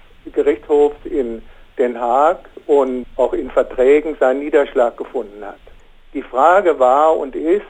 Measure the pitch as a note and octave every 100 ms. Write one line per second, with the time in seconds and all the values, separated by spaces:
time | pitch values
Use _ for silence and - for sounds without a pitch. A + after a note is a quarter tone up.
0 | _ - - - C#3+ D#3+ - D3 D3 -
1 | - D3 A#2+ A2+ - - - - B2 A#2+
2 | B2 B2+ D#3 F3+ - - - C#3+ C3 B2+
3 | A#2+ - B2 A#2+ B2+ - B2 - B2+ D3
4 | D#3 C#3+ C3 C3+ D3 D3 C#3 C3+ A#2 -
5 | - C3 G#2 G#2 G2+ - - - - -
6 | - C#3+ - B2 D#3 F#3 F3 C#3 B2 C#3
7 | D#3 D#3+ C#3 B2 D#3 G#3